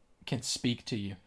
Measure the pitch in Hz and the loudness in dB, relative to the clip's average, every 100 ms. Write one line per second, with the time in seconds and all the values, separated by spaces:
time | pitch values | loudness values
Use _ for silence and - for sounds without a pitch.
0 | - - - 120 - - 127 120 - 113 | -20 -14 -2 -2 0 2 2 2 0 -2
1 | 101 92 | -2 -6